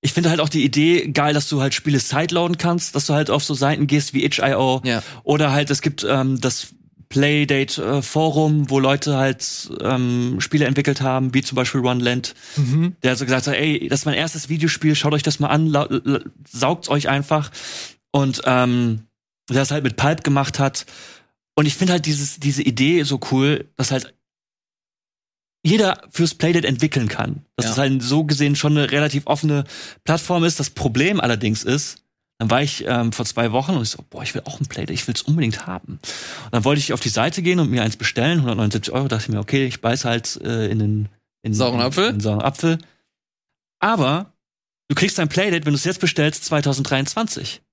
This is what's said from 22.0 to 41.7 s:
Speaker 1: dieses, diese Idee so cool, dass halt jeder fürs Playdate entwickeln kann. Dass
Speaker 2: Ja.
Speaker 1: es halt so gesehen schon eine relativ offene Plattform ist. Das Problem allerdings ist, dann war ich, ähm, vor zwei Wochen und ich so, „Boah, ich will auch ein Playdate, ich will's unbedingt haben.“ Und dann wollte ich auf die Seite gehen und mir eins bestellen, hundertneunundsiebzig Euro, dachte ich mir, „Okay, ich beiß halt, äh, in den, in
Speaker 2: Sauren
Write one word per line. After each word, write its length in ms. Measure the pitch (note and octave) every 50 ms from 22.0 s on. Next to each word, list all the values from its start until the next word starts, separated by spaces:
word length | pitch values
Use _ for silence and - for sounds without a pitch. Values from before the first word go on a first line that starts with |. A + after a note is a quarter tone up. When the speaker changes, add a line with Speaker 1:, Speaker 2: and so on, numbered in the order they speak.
| D3
Speaker 1:
dieses, 360 | D#3 D3+ C#3+ C#3+ C#3+ - -
diese 220 | C#3+ C#3+ C3+ C3 D3+
Idee 420 | - A#2+ A2+ C3 C#3+ E3+ F3 D3+
so 140 | C3+ C#3+ B2+ - -
cool, 340 | - C3 C3+ C#3+ D3+ - - _ _
dass 140 | - C3 -
halt 240 | C#3 C3 - - _ _ _ _ _ _ _ _ _ _ _ _ _ _ _ _ _ _ _ _ _ _ _ _ _ _ _ _ _ _ _
jeder 380 | D#3+ F#3+ G#3+ G#3+ F#3+ - - - -
fürs 240 | - - E3+ D#3+ -
Playdate 340 | - - E3 E3+ E3+ D#3 -
entwickeln 400 | C3 A#2 C3+ D3+ - C#3 A#2+ G#2
kann. 360 | - - - - G2 F#2+ - _ _
Dass 100 | - A#2+
Speaker 2:
Ja. 60 | A2+ A2
Speaker 1:
es 60 | C3
halt 240 | C#3 C#3 C3+ C3 A#2
so 220 | B2 C3+ D3+ D#3+
gesehen 300 | D3 D3+ C#3 D3 C#3+ C#3+
schon 220 | C#3+ - D3 D3+ D3
eine 120 | C#3+ - C3
relativ 340 | C#3+ D3 D3+ D3 C#3+ C#3+
offene 380 | - D3 D3 - D#3 D3 C#3+ C#3 - - - - - - _ _
Plattform 400 | - D#3 E3+ - - F3+ F3 E3
ist. 160 | F3 D#3+ -
Das 100 | C#3+ -
Problem 500 | - - - C3+ A2 B2 C#3 F3+ G#3 F#3+
allerdings 440 | - B2 A#2 A2 A2+ G#2+ A2 G#2+ -
ist, 400 | - B2 D3 D3 - - - _ _ _ _ _ _ _ _
dann 100 | A2+ G#2+
war 120 | A2+ B2+ D3
ich, 220 | C#3+ - - -
ähm, 240 | - B2 A#2+ A#2 A#2
vor 160 | A#2 - A#2+
zwei 240 | A2+ - - A#2 A#2
Wochen 220 | G#2+ B2+ C#3 D3 F#3+
und 100 | D3+ A2+
ich 60 | G#2+
so, 160 | - - - _
„Boah, 140 | - - -
ich 120 | - -
will 80 | - -
auch 160 | - - -
ein 60 | C#3+
Playdate, 260 | C#3+ - - E2+ - -
ich 140 | - - -
will's 140 | A#2 - -
unbedingt 440 | - D3+ E3 D3 A2+ G#2+ G#2 -
haben.“ 320 | - F#2 F#2 _ - - - - - - - - - - - -
Und 80 | - -
dann 120 | A#2+ G#2
wollte 140 | C3 C#3+ D3+
ich 140 | C#3+ - B2+
auf 80 | A#2+
die 80 | - A#2
Seite 340 | G#2 A2+ A2+ C#3+ - - F3
gehen 160 | E3+ F3+ F3+
und 120 | D#3+ C#3
mir 120 | C3 B2 A2
eins 140 | A2 G#2
bestellen, 460 | - A#2 - - - A#2 D3 E3+ E3+ C#3+
hundertneunundsiebzig 520 | B2 A2+ A2 A2 G#2 G#2 A2 G#2 - -
Euro, 140 | B2+ C#3 C3+
dachte 160 | A#2 A2+ A2
ich 40 | -
mir, 100 | A2 G2+
„Okay, 260 | G2+ - - C#3 C3+
ich 140 | B2+ B2 -
beiß 240 | - A2+ A#2 - -
halt, 360 | B2 A#2 A#2 A#2 - - - -
äh, 240 | - A#2 A2+ A2 G#2
in 100 | G#2 A2
den, 300 | G#2+ G#2 G#2+ G#2+ G#2+ G2+ _ _ _ _ _ _ _
in 100 | A2+ G#2+
Speaker 2:
Sauren 260 | G#2 C3 B2